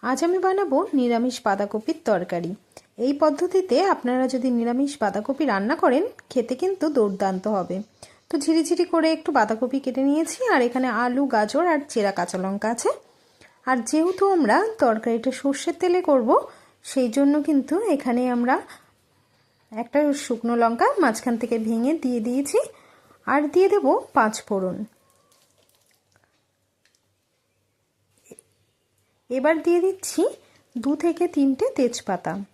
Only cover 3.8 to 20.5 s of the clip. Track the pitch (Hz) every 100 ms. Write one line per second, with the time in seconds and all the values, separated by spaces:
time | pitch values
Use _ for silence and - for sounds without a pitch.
3.8 | 381 330 247 254 262 254 254 240 233 240
4.8 | 277 285 214 190 214 277 302 196 202 311
5.8 | 349 262 415 - - 262 233 254 370 392
6.8 | 311 277 208 190 196 190 196 208 175 185
7.8 | 208 _ - _ _ 320 285 320 320 330
8.8 | 349 330 320 320 311 285 214 220 247 269
9.8 | 262 247 269 294 320 - 508 330 240 247
10.8 | 254 214 247 247 277 233 214 269 349 311
11.8 | 294 - 202 190 175 185 190 196 214 247
12.8 | 403 587 _ _ _ _ - _ - 254
13.8 | 233 302 330 381 392 381 247 240 440 440
14.8 | 262 220 233 233 240 262 277 277 - 339
15.8 | 359 359 349 277 220 370 - - _ _
16.8 | - - 247 240 277 294 294 294 254 320
17.8 | 453 285 254 240 254 240 240 302 - -
18.8 | _ _ _ _ _ _ _ _ _ 214
19.8 | 240 285 294 285 - 233 233